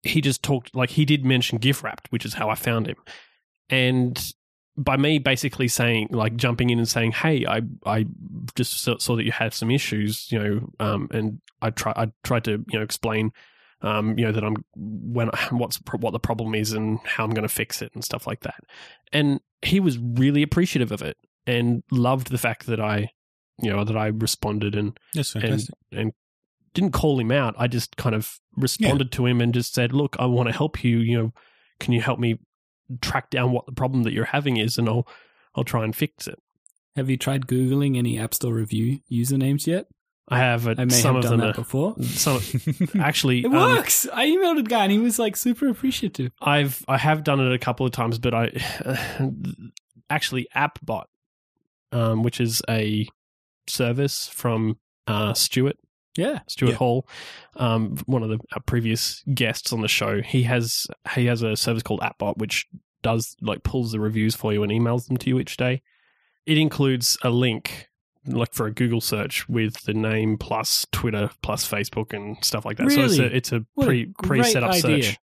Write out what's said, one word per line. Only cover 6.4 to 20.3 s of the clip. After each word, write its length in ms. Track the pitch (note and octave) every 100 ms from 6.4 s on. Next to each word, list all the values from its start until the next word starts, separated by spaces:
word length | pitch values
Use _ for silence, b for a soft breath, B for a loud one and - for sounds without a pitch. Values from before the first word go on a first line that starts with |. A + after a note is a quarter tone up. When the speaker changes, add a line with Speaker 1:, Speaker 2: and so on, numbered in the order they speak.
| B2 A#2+ B2
Speaker 1:
in 100 | A#2+
and 80 | A2+
saying, 240 | A#2+ A2+
"Hey, 340 | - D#3+ D3 -
I, 160 | A2 A#2 - -
I 200 | A2+ G#2+ - - A2+ A#2+ -
just 260 | B2 -
saw, 160 | - A#2
saw 200 | - A#2
that 80 | A2
you 80 |
had 200 | - A2+
some 160 | - A2+
issues," 600 | C3+ - G#2+ G#2 A2 -
you 80 | A2+
know, 300 | G#2 G#2 A#2+ _
um, 300 | G#2+ - D3
and 300 | A2+ G#2+ G#2+ _ _
I 100 | A2+
try, 200 | A2+ A2 A2
I 100 | A2+ _
tried 220 | - A#2+ A2+
to, 180 | G#2 -
you 100 | A2
know, 20 |
explain, 500 | A2 - A2+ A2 A2 b b b b b
um, 360 | G2+ G#2+ G#2+ A2
you 60 | A2
know, 60 |
that 120 | A2 G#2+
I'm, 100 | G#2+ - -
when, 540 | G#2 G#2+ - A#2+ A#2 - -
what's, 300 | B2 A#2 - -
what 200 | G#2+ A2+
the 80 | F#2+
problem 360 | - A2+ A2 A2
is 160 | G#2+
and 280 | A2 A2 A2
how 220 | - - A2+
I'm 60 |
gonna 180 | A2 G#2+
fix 320 | - A2 -
it 100 | A2
and 80 | - -
stuff 200 | A#2 -
like 140 | A2
that. 140 | - - _ B B B B
And 300 | D3 D3 C#3 _ _
he 200 | - F#3+
was 160 | F3+ A#2+
really 440 | A#2+ A#2+ C3+